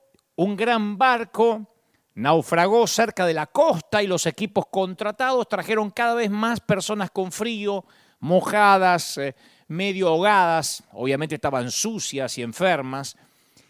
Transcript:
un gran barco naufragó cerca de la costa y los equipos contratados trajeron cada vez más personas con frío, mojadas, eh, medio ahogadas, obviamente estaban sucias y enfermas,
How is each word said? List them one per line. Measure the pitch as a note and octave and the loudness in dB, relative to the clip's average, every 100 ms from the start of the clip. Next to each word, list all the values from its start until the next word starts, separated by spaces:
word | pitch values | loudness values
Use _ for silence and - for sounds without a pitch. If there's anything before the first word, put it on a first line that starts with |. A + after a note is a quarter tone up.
| _ _ _ - | _ _ _ -2
un | F#3 G3 | -2 0
gran | A#3 A3+ G#3 G3+ | 0 0 0 2
barco | C4 A#3+ A#3 - A#3 A3 G#3 _ _ _ _ | 2 2 -2 2 2 2 -6 _ _ _ _
naufragó | - C3+ E3 - E3+ F3+ A3+ A3+ | -4 2 2 2 2 4 4 2
cerca | - A3+ - F3+ | 0 -2 0 -2
de | |
la | D#3+ D3+ | 0 -4
costa | - D#4+ F3+ - G#3+ | 2 2 2 -2 -2
y | G3+ | 0
los | F3+ E3+ | 0 -2
equipos | - G#3+ - - | -4 -4 -4 -2
contratados | G3 F#3 F#3 G#3 G#3 C4 C4 G#3+ | -4 -4 -4 -8 -4 -2 0 -2
trajeron | G3 D#3+ A3 G#3 | -6 -2 -2 -2
cada | - A#3 | -2 -2
vez | A#3+ A3 | 0 -2
más | G#3 A3+ A#3 | -2 -2 -4
personas | - G3+ F3+ G#3 F#3 | -2 -2 -2 -6 -4
con | - F#3 | -4 -6
frío, | - A3 A3 G3+ G3+ - _ _ _ | -4 -6 -4 -4 -6 -8 _ _ _
mojadas, | C#3+ F3+ - G#3 G3+ G3 F#3 F3 - - | 0 2 2 4 6 6 6 2 0 -6
eh, | C#3 - _ _ _ | -8 -8 _ _ _
medio | D#3+ G3 F#3+ F3+ | -6 -4 0 2
ahogadas, | D#3+ G3+ G3+ F3 E3 D3 - _ | 4 4 4 4 2 -2 -8 _
obviamente | G2+ B2+ C3+ D#3 | -6 -2 -2 -2
estaban | D3 D3 C3 B2 | -4 -2 -2 -4
sucias | - G#3+ A3 - C3+ C3 - | -4 -4 -6 -8 -6 -6 -6
y | |
enfermas, | A#2 - F#3 D#3+ C3 C3+ C#3 - _ _ _ _ | -8 -2 0 0 -2 -8 -10 -16 _ _ _ _